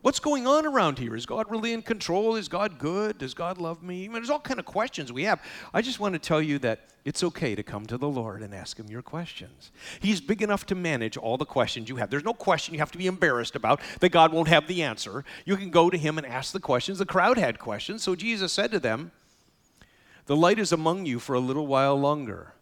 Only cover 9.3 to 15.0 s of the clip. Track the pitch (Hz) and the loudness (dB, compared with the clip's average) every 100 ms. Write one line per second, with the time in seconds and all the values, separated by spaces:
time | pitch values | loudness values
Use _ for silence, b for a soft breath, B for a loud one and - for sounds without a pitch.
9.3 | - - 69 - _ B B 196 202 - | -12 -18 -20 -20 _ B B -2 -2 0
10.3 | 208 208 202 - 185 175 143 110 - 113 | -2 0 0 0 -4 -2 -2 -2 -4 -4
11.3 | 127 147 139 117 - 110 131 104 139 165 | -2 -2 0 0 -2 -8 -6 -4 -4 -4
12.3 | 240 - 165 - 160 151 175 185 185 175 | -4 0 0 0 -4 -4 -2 -4 2 2
13.3 | 123 117 131 110 143 B B 180 170 160 | 2 -2 -4 0 0 B B 4 6 6
14.3 | 160 156 160 151 180 151 110 | 6 6 6 4 -2 -2 -4